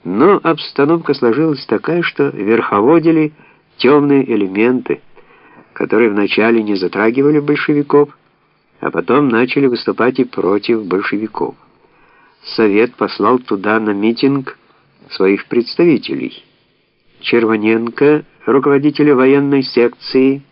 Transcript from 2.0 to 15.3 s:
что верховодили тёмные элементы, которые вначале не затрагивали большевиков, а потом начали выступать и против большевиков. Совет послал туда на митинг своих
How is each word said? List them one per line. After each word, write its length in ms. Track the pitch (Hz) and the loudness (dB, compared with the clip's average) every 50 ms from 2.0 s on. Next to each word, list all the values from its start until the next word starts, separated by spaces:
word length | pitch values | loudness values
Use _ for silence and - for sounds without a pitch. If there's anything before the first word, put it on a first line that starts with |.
что 260 | 165 - - - 143 143 | -2 -4 -4 -2 -4 -4
верховодили 1040 | - - - 104 117 - - - 110 101 107 131 165 170 156 170 165 160 156 151 _ _ _ _ _ _ _ _ _ _ | -4 -4 -2 0 0 0 0 0 0 2 4 4 4 4 4 2 2 2 0 -2 _ _ _ _ _ _ _ _ _ _
тёмные 460 | - 123 147 147 143 143 143 139 127 - | 2 4 4 4 4 4 2 2 2 0
элементы, 680 | 117 104 101 95 95 101 113 117 123 123 - - - - _ - - - _ _ _ _ _ - - - _ _ | -2 -2 -2 -2 0 0 0 0 0 -2 -2 -4 -6 -6 _ -20 -20 -20 _ _ _ _ _ -20 -20 -20 _ _
которые 380 | _ - - - - 110 120 110 | _ -8 -4 -2 2 2 2 2
вначале 520 | 101 104 101 92 - - 107 113 113 113 | 2 0 -2 0 0 0 2 2 2 0
не 140 | 107 104 101 | 0 -2 -4
затрагивали 640 | 92 92 87 - 98 110 110 120 135 139 147 151 147 | -4 -4 -4 -2 0 -2 0 0 2 0 2 2 0
большевиков, 760 | 143 147 147 143 - - 151 147 147 143 - 143 147 143 - _ _ _ _ _ _ _ _ _ _ _ _ _ | 0 0 -2 -2 -2 -2 -2 -2 -2 2 2 2 2 2 -4 _ _ _ _ _ _ _ _ _ _ _ _ _
а 120 | - - | -8 -4
потом 400 | 80 85 90 - 117 143 147 135 | -4 -4 -2 0 0 2 2 2
начали 360 | 110 113 123 123 - 143 139 | 2 0 0 0 0 0 0
выступать 540 | 131 120 117 - - - - 110 127 131 135 | 0 0 -2 -4 -6 -2 0 -2 0 0 0
и 40 | 127 | -4
против 600 | 123 - - - 87 101 104 - - 117 110 107 | -4 -4 -4 -2 -2 -2 -2 0 -2 -2 -2 -2
большевиков. 720 | 87 90 95 101 - - 104 110 107 - - - - - _ _ _ _ _ _ _ _ _ _ _ _ _ _ _ _ _ _ | -4 -4 -4 -4 -4 -6 -6 -6 -8 -6 -8 -8 -8 -8 _ _ _ _ _ _ _ _ _ _ _ _ _ _ _ _ _ _
Совет 500 | - - - 113 104 98 104 117 127 - | -10 -2 0 0 2 4 2 0 0 -2
послал 440 | - 107 98 - - 101 107 127 123 | -6 -6 -6 -4 -2 0 0 0 0
туда 420 | - - 107 98 92 104 110 110 | -2 -4 -6 -4 -2 -2 -2 -2
на 100 | 110 107 | -2 -2
митинг 680 | 101 101 104 113 117 - - 135 139 139 135 - - _ _ _ _ _ _ _ _ _ _ _ | -4 0 -2 -2 0 0 0 0 0 -2 -6 -10 -18 _ _ _ _ _ _ _ _ _ _ _
своих 360 | - - 95 95 | -4 0 2 2